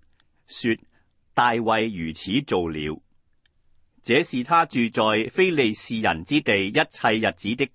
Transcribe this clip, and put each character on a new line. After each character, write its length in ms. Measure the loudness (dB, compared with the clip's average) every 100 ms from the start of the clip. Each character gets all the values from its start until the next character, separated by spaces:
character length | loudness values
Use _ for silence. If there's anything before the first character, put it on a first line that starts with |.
| _ _ _ _ _
說 300 | -6 -2 -4 _ _ _ _ _
大 180 | 0 2
衛 560 | 2 2 0 0 -4 -6
如 60 |
此 280 | -6 -4 -4
做 260 | 0 -2 -2
了。」 320 | -4 -6 -8 _ _ _ _ _ _ _ _ _ _
這 220 | 0 0
是 200 | 0 -4
他 220 | 0 2 2
住 240 | 0 -2
在 400 | 2 2 2 0
非 220 | 0 2
利 220 | 2 0
士 280 | -2 -6 -2
人 220 | 0 -2
之 180 | 0 0
地 260 | 2 0 0
一 40 |
切 460 | 0 -2 -2 0 2
日 140 | 0
子 220 | -2 -4 -4
的 120 | -4